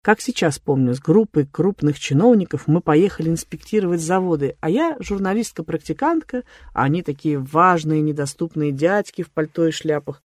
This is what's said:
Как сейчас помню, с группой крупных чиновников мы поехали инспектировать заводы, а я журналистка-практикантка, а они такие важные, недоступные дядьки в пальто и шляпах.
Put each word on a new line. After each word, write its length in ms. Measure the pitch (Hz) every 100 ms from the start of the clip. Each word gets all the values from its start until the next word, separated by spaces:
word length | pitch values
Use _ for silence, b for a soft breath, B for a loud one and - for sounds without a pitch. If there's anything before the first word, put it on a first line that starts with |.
Как 200 | - 214
сейчас 380 | - - 165 139
помню, 340 | - 135 127
с 80 | 127
группой 440 | - 208 220 151
крупных 540 | 143 - 180 208 147 143
чиновников 680 | - 139 233 226 175 147 -
мы 120 | 165
поехали 480 | 165 151 196 - 160
инспектировать 720 | 165 - 165 - 214 185 170
заводы, 560 | 160 185 185 156 139 -
а 80 | 160
я 260 | 220 330 285
журналистка-практикантка, 1400 | 180 196 190 208 220 - 165 160 - 156 285 330 - 247 - b b
а 100 | -
они 180 | 131 165
такие 360 | 170 139 156 143
важные, 640 | 131 156 185 175 156 156
недоступные 720 | 151 147 143 - 165 160 147
дядьки 520 | 139 165 208 196 -
в 60 | 170
пальто 380 | - 156 170 165
и 40 |
шляпах. 520 | 156 156 151 143 139